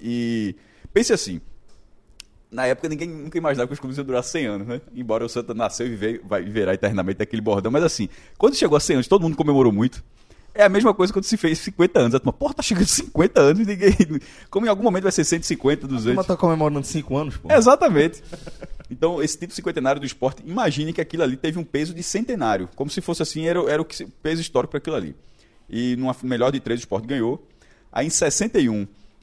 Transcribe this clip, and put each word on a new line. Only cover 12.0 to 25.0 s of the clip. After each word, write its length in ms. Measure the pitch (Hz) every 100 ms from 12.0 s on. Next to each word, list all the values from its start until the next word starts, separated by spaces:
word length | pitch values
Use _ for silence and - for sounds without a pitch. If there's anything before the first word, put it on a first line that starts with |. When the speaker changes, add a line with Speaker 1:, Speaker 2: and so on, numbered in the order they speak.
| 120
Speaker 1:
A 60 | 131
turma, 120 | -
"Porra, 220 | - 285
tá 80 | 285
chegando 240 | - 180 202
cinquenta 540 | - - - 180 -
anos 220 | 143 185
e 20 |
ninguém." 280 | 208 190 196 - 165 151
<laughs> 240 | - - -
Como 180 | 196 226
em 20 |
algum 160 | 196
momento 180 | 220 185
vai 80 | 190
ser 140 | 180
cento 180 | 151 170
e 40 | -
cinquenta, 380 | 175 135 156
Speaker 2:
A 40 | 139
turma 80 | 127
Speaker 1:
duzentos. 300 | 113 127 -
Speaker 2:
tá 80 | 180
comemorando 500 | 175 160 151 147 135
cinco 300 | 160 139 139
anos, 200 | 151 -
pô. 160 | -
Speaker 1:
Exatamente. 680 | 294 233 277 330 151 165 - - 175 - - 180 - -
Então, 320 | 127 165 170
esse 160 | 151 -
título 200 | 175 -
cinquentenário 420 | 175 151 131 139
do 80 | 135
Sport, 320 | - 131 -
imagine 480 | - 202 226 135 156
que 80 | 165
aquilo 240 | 156 160
ali 120 | 143 131
teve 220 | 160 170
um 60 |
peso 280 | 156 143 156
de 120 | 170
centenário. 640 | - 196 254 220 113 98 90 -
Como 120 | 143
se 120 | -
fosse 220 | 170 170
assim, 240 | 160 160 160
era, 120 | 175 135
era 140 | 151
o 20 |
que 120 | 160 -
se, 100 | - -
peso 180 | 151 165
histórico 300 | 165 127 131
pra 80 | 147
aquilo 160 | -
ali. 220 | 143